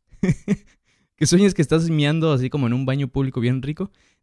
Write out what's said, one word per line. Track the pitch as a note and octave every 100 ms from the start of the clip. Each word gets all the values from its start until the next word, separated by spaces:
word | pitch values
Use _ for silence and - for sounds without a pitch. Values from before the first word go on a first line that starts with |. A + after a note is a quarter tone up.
| _ -
<laughs> | F#3 - - G3+ - _ _ _ _ _
que | D3+
sueñas | F3 G3+
que | F3+
estás | D3 D#3+ E3
miando | D#3 C#3+ D#3+ D#3+
así | C#3 B2+
como | D3 B2
en |
un | B2 C3
baño | C3+ C3+
público | C#3 C3+ C3
bien | A#2+ C3
rico, | C3 D3+ G2+ - _ _